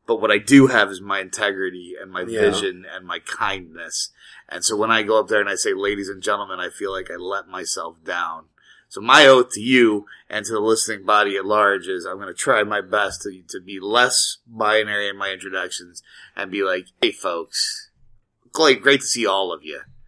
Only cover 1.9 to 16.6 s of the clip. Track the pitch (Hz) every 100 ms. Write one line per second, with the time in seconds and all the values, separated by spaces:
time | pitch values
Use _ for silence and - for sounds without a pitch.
1.9 | - 95 92 92 110 104 95 95 90 92
2.9 | 92 90 85 - - 107 98 87 82 82
3.9 | - - _ - - - - - 104 110
4.9 | 110 104 110 95 107 101 95 110 95 101
5.9 | 101 98 98 101 104 98 90 90 - 101
6.9 | 95 92 87 90 98 95 92 92 - 82
7.9 | 82 - 87 85 82 - _ _ _ _
8.9 | - 113 143 139 131 123 107 117 127 113
9.9 | 104 104 - - 104 104 110 107 110 -
10.9 | 101 95 104 101 98 95 104 101 98 87
11.9 | 90 90 95 98 - 139 117 104 104 92
12.9 | 104 98 - 101 92 90 98 92 95 98
13.9 | 117 127 - - - 117 110 107 110 107
14.9 | 104 101 98 98 95 95 95 90 - 90
15.9 | 87 - - - - 98 98